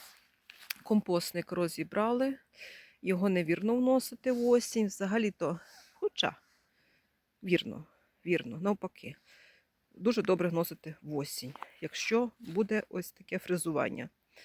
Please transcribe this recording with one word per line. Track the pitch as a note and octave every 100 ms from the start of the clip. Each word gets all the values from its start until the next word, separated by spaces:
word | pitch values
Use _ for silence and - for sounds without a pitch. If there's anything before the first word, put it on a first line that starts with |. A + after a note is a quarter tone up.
| - - _ _ - - - -
компостник | - G#3+ - F3 - F3 -
розібрали. | F3+ E3+ - D#3+ G3+ A3 A#3+ C4+ C4+ _ - - - - _
Його | F3+ F3+ G3
невірно | F3+ D#3+ E3+ G#3 B3
вносити | B3+ C4 - A#3+ C4
в | A#3+ A#3+
осінь. | A#3+ - A3+ G#3
Взагалі-то, | - F#3+ A3 G#3+ - D#3 E3+ - - -
хоча, | _ G#4 - - - _ _ _ _ _ _ _ _ _ _
вірно, | F#3+ E3 - E3+ D#3 _ _ _ E3
вірно, | E3+ - C#3+
навпаки. | G3 G#3 F#3 - - D3 _ - - _ _ _ _ -
Дуже | F#3+ A#3
добре | F#3+ F3+ F3
вносити | E3 E3+ D#3+ D#3+ D#3
в | D3+ D3
осінь, | C#3+ - B2 - - -
якщо | D#3 - - A3+ A#3+ -
буде | A3+ E3+ G#3 G#3+ -
ось | F#3 -
таке | - - F#3
фрезування. | - F3+ E3 D3 A#2+ - B2 _ _ -